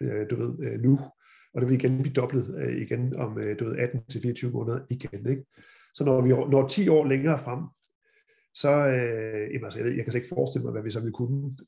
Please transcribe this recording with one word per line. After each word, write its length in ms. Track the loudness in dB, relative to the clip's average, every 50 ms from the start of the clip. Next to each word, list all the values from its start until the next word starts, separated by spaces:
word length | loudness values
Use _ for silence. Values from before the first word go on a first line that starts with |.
øh, 300 | -6 -4 -4 -4 -4 -4
du 60 | -4
ved, 220 | -4 -4 -4 -6 -6
øh, 200 | -6 -6 -4 2
nu. 180 | 4 4 4 4 2 -4 -16 _ _ _ _ _ _ _ -4
Og 60 | -2
det 80 | 2 2
vil 140 | 2 2 2
igen 180 | 2 2 0
blive 100 | 0 0
doblet, 420 | 0 0 0 0 0 -2 -2 -2 -4 -6
øh, 240 | -4 -4 -4 -4
igen 340 | -4 -4 -4 -2 -2 -2 -2
om, 220 | -4 -4 -4 -4 -4
øh, 200 | -4 -4 -4 -4
du 60 | -4
ved, 120 | -4 -2
atten 300 | -2 -2 -2 -2 -6 -8 -8
til 100 | -8 -4
fireogtyve 300 | -4 -4 -4 -4 -4 -4
måneder 300 | -4 -4 -2 -4 -4 -4 -6 -6
igen, 380 | -6 -6 -6 -10 -10 -6 -4 -2
ikke? 160 | -2 -4 -6 _ _ -20 -20 -20 -20 _ _ _ -6
Så 100 | 0 2
når 160 | 4 4 6
vi 80 | 6 6
når 400 | 6 4 4 4 6 4 4 4
ti 200 | 2 2 4 6
år 160 | 6 6 6
længere 340 | 4 2 2 2 2 0 0
frem, 220 | -2 -6 -8 -8 -8 -10 -14 _ _ _ _ _ _ _ _ _ _ _ _ _ _ _ -8
så, 160 | 0 2 4
øh, 800 | 4 4 4 4 2 2 0 0 -2 -4 -4 -4 -4 -4 -4 -4
jamen, 120 | -6 -6 -8
altså, 140 | -8 -6 -2
jeg 80 | -2
ved, 60 | -2
jeg 120 | -2 -2 -2
kan 80 | -2
slet 100 | -2 -4
ikke 120 | -2 0 0
forestille 300 | 0 0 2 0 -4 -4
mig, 80 | -4
hvad 100 | -4 -6
vi 80 | -6 -6
så 100 | -6 -4
ville 120 | -6 -6
kunne, 440 | -4 -4 -2 -2 -2 -2 -4 -6 -8 -10 -8